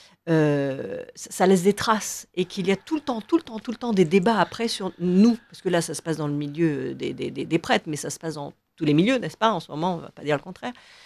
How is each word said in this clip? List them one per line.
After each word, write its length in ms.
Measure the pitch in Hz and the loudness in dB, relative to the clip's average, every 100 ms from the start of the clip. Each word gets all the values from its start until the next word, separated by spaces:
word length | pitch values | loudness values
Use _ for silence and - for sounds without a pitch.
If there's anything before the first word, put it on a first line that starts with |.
| - _ - | -20 _ 0
euh, 760 | 160 151 143 139 135 - 85 - | 2 4 2 -2 -4 -8 -10 -12
ça, 160 | - - | -16 -10
ça 160 | - 185 | 0 4
laisse 160 | 190 | 4
des 100 | 185 | 4
traces. 540 | 202 - 214 - - - | 2 2 0 -2 -10 -8
Et 100 | - | -6
qu'il 220 | 185 - 185 | -4 -2 -2
y 60 | |
a 40 | 196 | -2
tout 180 | - 311 | -2 -6
le 40 | |
temps, 200 | - 226 | -4 -8
tout 160 | - 330 | 0 0
le 60 | |
temps, 160 | - 220 | 0 -6
tout 120 | - | -6
le 60 | 220 | -6
temps 160 | 240 | 0
des 120 | 196 | 2
débats 340 | 160 196 190 214 | 4 4 4 2
après 300 | 165 - 226 | 0 -2 -4
sur 240 | - 190 - | -4 -8 -4
nous. 380 | 175 185 226 220 _ | 2 6 6 4 _
Parce 120 | - | -8
que 60 | 190 | 0
là, 120 | 170 | 0
ça 120 | 165 | 0
se 80 | 147 | -6
passe 140 | 165 156 | -6 -4
dans 120 | 147 | -2
le 60 | |
milieu 600 | 147 147 147 165 139 135 | -4 -4 0 0 0 -4
des, 180 | 131 139 | -6 -6
des, 180 | - 135 | -6 -8
des, 140 | 135 | -8
des 140 | 139 165 | -2 -2
prêtres, 260 | - - 165 | 2 0 0
mais 80 | 147 | -8
ça 140 | 147 | -8
se 80 | - | -10
passe 160 | 165 | -10
dans 180 | 147 143 - _ - | -10 -12 -16 _ -4
tous 80 | |
les 100 | 151 | 2
milieux, 220 | 147 202 262 | 4 4 2
n'est-ce 180 | 160 - | -2 -2
pas ? 160 | 165 | -2
En 80 | 185 | -2
ce 100 | - | -6
moment, 240 | 143 175 165 | -6 -4 -4
on 20 | |
va 120 | 143 | -10
pas 120 | - | -10
dire 120 | 143 143 | -4 -4
le 60 | |
contraire. 300 | 190 185 247 240 - - | -4 -12 -12 -12 -18 -20